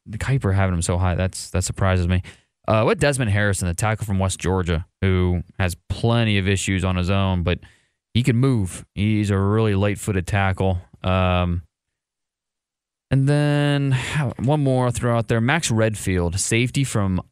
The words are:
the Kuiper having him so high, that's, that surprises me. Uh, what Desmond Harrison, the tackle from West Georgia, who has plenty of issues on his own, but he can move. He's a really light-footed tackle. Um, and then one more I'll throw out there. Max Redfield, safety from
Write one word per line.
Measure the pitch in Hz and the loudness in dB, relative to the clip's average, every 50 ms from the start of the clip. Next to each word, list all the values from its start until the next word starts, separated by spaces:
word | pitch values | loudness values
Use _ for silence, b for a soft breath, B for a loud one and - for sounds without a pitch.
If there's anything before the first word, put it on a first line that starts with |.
| _ | _
the | 90 104 104 | -14 -12 -8
Kuiper | - - 135 131 - 98 95 | -4 -2 -2 0 0 0 0
having | 98 98 95 90 | 2 2 0 0
him | 85 85 | 0 0
so | - 90 87 | 0 0 0
high, | 92 90 87 | 0 0 0
that's, | 92 92 92 - - - - | 0 -2 -4 -4 -8 -12 -6
that | - 90 90 | -4 -4 -4
surprises | - - - 98 95 92 92 87 87 | -4 -4 -2 0 2 2 2 2 0
me. | 90 90 B B B B B B B _ _ - | 0 0 B B B B B B B _ _ 0
Uh, | 107 110 113 | 2 2 2
what | 147 143 160 | 2 0 2
Desmond | 147 143 139 127 131 104 | 0 0 0 0 0 0
Harrison, | 98 104 104 104 92 - 95 87 | 0 0 0 0 0 -2 -2 -4
the | 82 | -4
tackle | - 110 107 110 - 107 | -2 -2 -2 -2 -4 -4
from | 104 98 95 | -4 -2 -2
West | 95 92 - - | 0 -2 -2 -4
Georgia, | - 82 95 95 87 85 85 80 82 - _ _ | -2 0 0 0 0 0 -2 -2 -4 -8 _ _
who | 95 95 92 92 90 90 90 85 85 - - - | 0 0 2 2 2 0 0 -2 -4 -8 -6 -4
has | 92 87 87 - _ - | -4 -4 -4 -8 _ -10
plenty | - - - 117 117 117 117 110 104 101 | -6 -2 0 2 2 2 2 2 0 0
of | 92 98 | 0 0
issues | 98 95 - - 95 92 92 | -2 -2 0 -2 0 0 0
on | 92 92 | 0 0
his | 90 90 87 | 0 0 0
own, | 98 98 98 95 92 90 | 0 0 0 0 0 0
but | 82 90 87 - b b b b b b b b _ _ - | 0 0 -2 -2 b b b b b b b b _ _ -2
he | 113 | 0
can | 131 135 113 | 2 2 2
move. | 117 131 139 127 110 95 87 - - - - _ | 2 2 2 2 0 0 -4 -6 -12 -16 -12 _
He's | 82 101 107 110 104 104 98 | -2 0 0 2 0 2 2
a | 101 95 | 2 2
really | 98 98 104 110 113 107 98 | 2 2 2 2 2 2 2
light-footed | 95 101 104 98 95 - 110 98 92 85 - | 2 0 0 -2 -2 -4 -2 -2 -2 -2 -2
tackle. | 104 98 95 95 92 - 95 95 92 90 - - - - - | 0 0 0 0 0 0 0 0 0 -2 -6 -10 -18 -8 -4
Um, | 92 92 92 92 90 90 90 90 87 87 87 - _ _ _ _ _ _ _ _ _ _ _ _ _ _ _ _ _ _ _ _ _ _ _ _ _ _ _ _ _ | 0 0 2 2 2 2 2 0 0 -2 -4 -6 _ _ _ _ _ _ _ _ _ _ _ _ _ _ _ _ _ _ _ _ _ _ _ _ _ _ _ _ _
and | 135 135 135 139 | 0 2 2 4
then | 143 147 147 147 147 147 147 143 143 143 139 139 131 123 120 B B 151 147 117 - - | 2 2 2 2 2 2 2 2 2 0 0 0 0 -2 -2 B B -2 -2 -2 -4 -2
one | 104 131 156 151 139 | 0 0 2 2 2
more | 135 127 127 123 | 2 2 2 2
I'll | 123 | 0
throw | 117 - - 120 117 117 | -2 -2 -2 0 0 0
out | 110 - | 0 0
there. | 120 113 | 0 0
Max | 113 127 151 170 - - | 2 2 0 0 0 0
Redfield, | 120 110 110 113 107 - - 98 92 90 87 85 82 98 | 0 2 2 2 0 -2 -2 0 0 0 0 0 -2 -2
safety | - - 113 113 123 127 - 139 135 | -2 0 0 0 0 0 0 -2 -4
from | - - 110 98 95 92 90 - - | -2 -2 -2 0 0 -2 -2 -4 -6